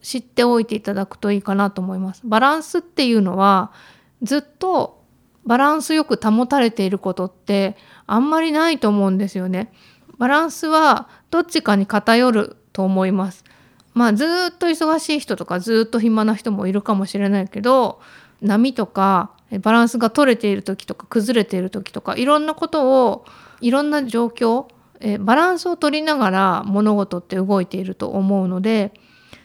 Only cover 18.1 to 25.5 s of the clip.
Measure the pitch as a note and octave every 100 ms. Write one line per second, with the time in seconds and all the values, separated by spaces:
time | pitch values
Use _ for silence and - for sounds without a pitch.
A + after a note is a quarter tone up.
18.1 | - - _ G#3 A3 C4 C4 G#3 - G3
19.1 | F#3+ G3+ _ _ G3+ G#3+ A#3 A#3 A#3+ A3+
20.1 | B3+ C#4 A3 G#3 G3 G3 G3 - - -
21.1 | A#3 G#3 A#3 G3+ F#3+ F#3 G3+ G3 - -
22.1 | - B3+ D4+ D#4 D#4 E4 D#4+ C4 C4 A#3+
23.1 | G3+ - - - - A#3+ C#4 D4 D4 B3+
24.1 | A#3 A#3 A3+ A3+ A#3+ - _ _ _ G#3+
25.1 | G3+ G3 C4 F4+